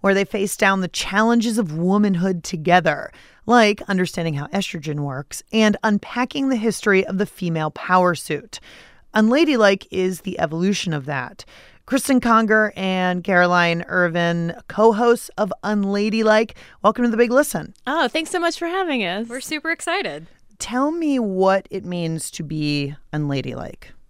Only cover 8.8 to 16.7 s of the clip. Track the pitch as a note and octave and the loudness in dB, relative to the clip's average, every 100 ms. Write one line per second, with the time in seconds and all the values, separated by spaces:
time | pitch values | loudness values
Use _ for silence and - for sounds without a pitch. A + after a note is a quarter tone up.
8.8 | - - - G#3+ A3 C4+ D#4+ B3+ G#3 G3 | -20 -20 -4 0 2 4 4 4 4 4
9.8 | - F#3 F#3 F3+ - - D#3+ D#3+ F#3 G3+ | -2 -4 -2 -4 -8 -4 -4 0 -2 0
10.8 | - D3+ C3+ C#3+ B2 - - - - - | -2 -6 -4 -8 -8 -14 -20 -20 -20 -20
11.8 | - C4 - C4 A#3+ A3+ A3 A3 G#3+ G#3 | -4 -2 2 2 4 4 4 2 2 -2
12.8 | F#3+ F#3 F3+ F3+ F3 F3+ F3 F3 F3 E3+ | -2 0 0 -2 2 4 4 4 2 0
13.8 | - F#3 F3 E3+ E3+ E3+ E3+ - - - | -2 0 0 2 0 0 -4 -8 -10 4
14.8 | A3+ G#3+ A#3+ A#3+ - - G3+ - G3 G#3 | 4 4 2 2 -2 -4 -4 -4 -4 -2
15.8 | G3 G3+ G#3+ A3 A3 G#3+ A3+ - - | -2 -2 -2 0 4 4 2 -6 -20